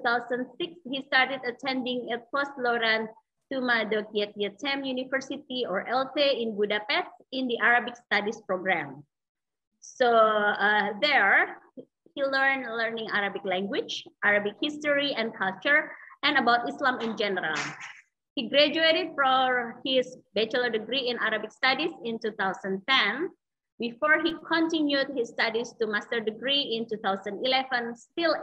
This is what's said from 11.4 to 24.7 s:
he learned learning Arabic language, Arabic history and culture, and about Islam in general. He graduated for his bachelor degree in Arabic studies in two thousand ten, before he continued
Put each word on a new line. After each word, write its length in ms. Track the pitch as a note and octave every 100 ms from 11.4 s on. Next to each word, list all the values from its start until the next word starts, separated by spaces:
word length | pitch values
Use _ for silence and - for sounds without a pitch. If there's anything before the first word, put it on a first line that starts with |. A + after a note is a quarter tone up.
| F#4+ - - - - _ _
he 100 | -
learned 440 | C4+ C4+ C4+ C4+ B3
learning 400 | A3+ A3+ A3+ A3
Arabic 320 | G3+ G3+ F#3+ G3
language, 580 | F#3 G3 D#4 - - - - G#3
Arabic 280 | G#3 G3+ G#3
history 520 | D4+ D4 D4+ C#4+ C#4+ A3+
and 180 | A3+
culture, 560 | - - - C#4+ D4+ D4+ - - -
and 160 | C#4 C#4
about 300 | A#3+ A#3+ C#4
Islam 320 | - C#4 B3
in 160 | A3+ G#3+
general. 400 | G#3 F#3 D#3+ D3+ D3 - - - _ _ _ -
He 140 | A3+
graduated 640 | C4+ D4+ D#4+ D#4+ E4 E4+ D4+
for 680 | C4 C4 B3+ B3 A#3 A#3
his 340 | C#4 C4 B3+ - _ -
bachelor 340 | A3 B3 B3
degree 380 | A3 G#3+ C4+ A#3+
in 100 | A3+
Arabic 340 | G#3+ C4 D#4+
studies 400 | - C4 C4+ E4+ -
in 160 | A#3 A3+
two 120 | A3
thousand 500 | G#3 F#3+ F3+ G3 F#3+ A3+
ten, 440 | C4 G#3 B3 F#4 - _ _ _ -
before 420 | A#3 - D4+ D#4
he 140 | E4 E4 -
continued 640 | E4 E4